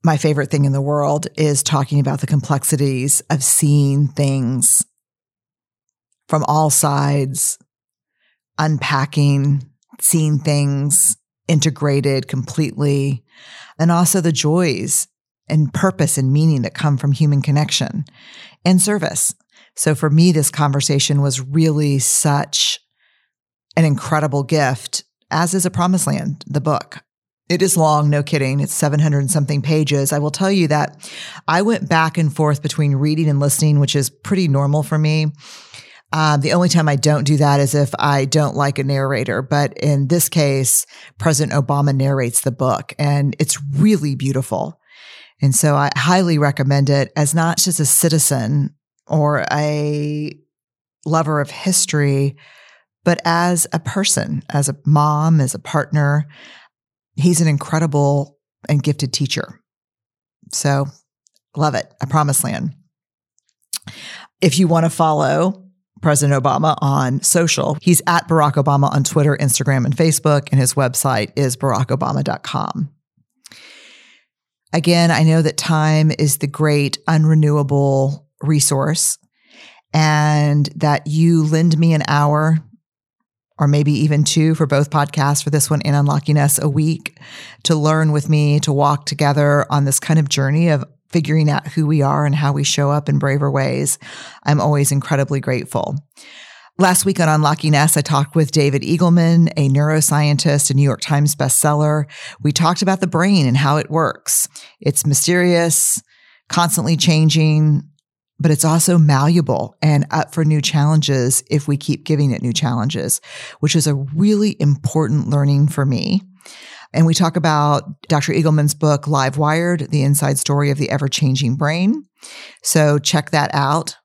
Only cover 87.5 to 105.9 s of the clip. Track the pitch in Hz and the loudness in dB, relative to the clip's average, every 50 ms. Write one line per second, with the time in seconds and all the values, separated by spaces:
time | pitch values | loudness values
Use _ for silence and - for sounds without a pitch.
87.5 | - _ _ - 165 151 147 156 156 156 160 156 151 151 143 - 156 151 147 147 | -20 _ _ 0 0 2 2 2 2 2 2 2 2 0 0 2 2 2 4 4
88.5 | 147 151 147 - 139 139 143 143 143 143 - - 143 139 156 143 143 147 147 143 | 2 2 0 0 0 2 2 2 0 -2 -4 -8 -4 0 0 2 2 2 2 2
89.5 | 147 147 - - 147 143 143 139 139 - - - 160 160 151 139 - - 139 135 | 2 2 0 0 0 0 0 0 -2 -2 -2 0 2 2 2 0 -2 -2 0 0
90.5 | 143 156 170 170 151 139 - - _ _ _ _ - 175 151 156 156 160 156 151 | 0 2 2 2 2 0 -2 -6 _ _ _ _ -2 -2 0 2 0 2 2 2
91.5 | 143 - - 151 - 165 156 147 156 151 139 135 143 143 147 147 139 147 147 139 | 0 -2 -4 -4 -4 -2 0 2 2 2 2 2 0 0 0 0 0 0 0 0
92.5 | 139 143 143 - - - 143 143 147 147 147 143 143 143 143 139 135 143 143 139 | 0 0 -2 -2 0 0 0 0 0 0 0 0 -2 0 0 0 0 0 0 0
93.5 | 135 139 135 131 127 131 143 135 - - - - - - - - - - _ - | 0 0 -2 -2 -2 -2 -2 -4 -4 -6 -10 -20 -20 -18 -18 -20 -20 -8 _ 0
94.5 | 147 147 - 151 147 143 143 139 143 139 127 - 151 139 139 135 147 135 - - | 0 2 2 2 2 2 2 0 0 -2 -2 -2 -2 -2 0 -2 -4 -4 -4 -4
95.5 | 127 120 - - - - - - - 147 - _ _ - - - - - - - | -6 -6 -6 -6 -6 -6 -4 -4 -6 -8 -10 _ _ -20 -20 -20 -20 -20 -20 -20
96.5 | - - - - _ - 190 185 185 - - 196 190 - 170 156 156 151 151 143 | -20 -20 -20 -20 _ 2 2 2 2 2 0 -2 0 0 2 2 2 2 2 2
97.5 | 156 - - 156 156 143 147 160 - 151 143 - 156 139 143 - - 165 156 139 | 0 0 0 2 2 4 4 2 2 0 0 0 0 0 0 0 0 0 0 2
98.5 | - 156 143 139 135 139 - - 165 165 175 170 170 175 165 165 170 170 170 160 | 2 0 2 2 0 -2 -2 -2 0 2 2 4 4 4 4 4 4 4 4 2
99.5 | - 156 143 139 135 139 147 151 156 156 151 - 156 147 151 147 147 139 - 165 | 2 0 0 2 2 2 2 2 2 0 0 0 0 0 2 2 0 0 0 0
100.5 | 143 143 - - 135 135 143 139 120 - - - 147 143 147 147 143 - 135 135 | 0 0 0 0 0 2 2 2 0 -2 -4 -2 0 0 0 0 0 -2 -2 -2
101.5 | - - - 151 147 147 151 151 151 151 147 143 - - - - - _ - 147 | -2 0 0 0 2 2 0 0 0 -2 -4 -6 -10 -20 -18 -20 -18 _ -4 -2
102.5 | 143 - 170 160 175 - 208 185 190 185 190 170 143 165 175 196 202 185 143 127 | 0 2 0 0 0 0 0 -2 0 0 -2 -2 0 0 2 2 2 2 2 2
103.5 | 120 135 143 139 147 151 - - 156 160 160 117 - - _ - - - - - | 2 2 2 2 0 0 -2 -2 -2 -2 -2 -2 -4 -6 _ -4 -2 -2 -2 -4
104.5 | _ - - - _ _ - 143 143 - - 151 139 - - - 175 180 175 180 | _ -20 -20 -20 _ _ -4 -2 -2 0 0 0 0 0 0 0 0 2 2 2
105.5 | 175 170 170 170 - - - - | 2 2 2 2 0 0 0 0